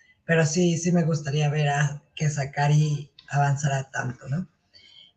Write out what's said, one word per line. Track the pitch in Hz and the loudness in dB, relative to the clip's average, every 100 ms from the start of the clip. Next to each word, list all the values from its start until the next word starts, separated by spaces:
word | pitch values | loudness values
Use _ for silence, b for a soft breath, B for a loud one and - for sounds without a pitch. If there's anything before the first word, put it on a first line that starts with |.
| b b | b b
pero | - 165 151 | 0 2 2
sí, | 180 175 160 | 2 2 2
sí | 180 | 2
me | 175 | 2
gustaría | 160 156 - 151 147 | 2 -2 -2 -2 0
ver | 151 147 | 0 0
a, | 143 143 - _ | 2 0 -2 _
que | - 151 | -4 -4
Sakkari | 143 135 143 147 151 151 139 - - - | -2 -6 -2 2 2 2 -2 -8 -20 -6
avanzara | 143 143 135 143 135 - | 0 0 0 -2 -4 -6
tanto, | - 123 - - | -6 -8 -8 -6
¿no? | 151 185 _ _ B B B B | -6 -6 _ _ B B B B